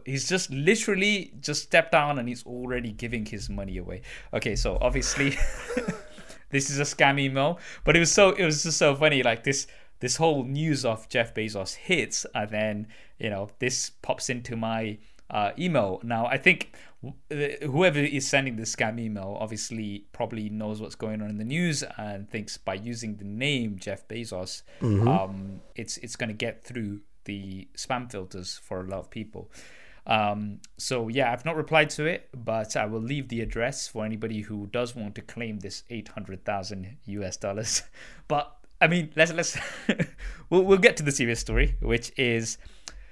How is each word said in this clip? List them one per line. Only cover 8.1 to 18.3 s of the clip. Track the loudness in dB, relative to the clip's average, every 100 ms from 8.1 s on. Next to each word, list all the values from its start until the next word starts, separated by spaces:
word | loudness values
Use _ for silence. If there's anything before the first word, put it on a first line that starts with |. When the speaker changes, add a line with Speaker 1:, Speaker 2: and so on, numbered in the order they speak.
Speaker 1:
so, | 10 8
it | 8
was | 4 2
just | 0 4
so | 6 6
funny. | 6 6
Like, | 4 4
this, | 2 0 -4 -12 -20 -6
this | -2 2
whole | 4 4
news | 0 0 2 2
of | 2 0 0
Jeff | 0 0
Bezos | -2 -2 -2 -6 -6
hits, | 0 2 2 -4 -4
and | -4 -2
then, | 0 0 0 -6 -12 -18 -6
you | -4
know, | -4 -6 -2
this | -2 0 -4
pops | -6 -6 -4 -4
into | -4 -6 -4
my, | -2 -2 -4 -6 -14 -18 -6
uh, | 0 0 0
email. | 2 4 2 0
Now, | -2 0 2
I | 4
think | 6 4 0 -14 -20 -14
w-, | -14 -14 -8 -2 -2 -2
uh, | 0
whoever | 6 6 6
is | 2 0
sending | 2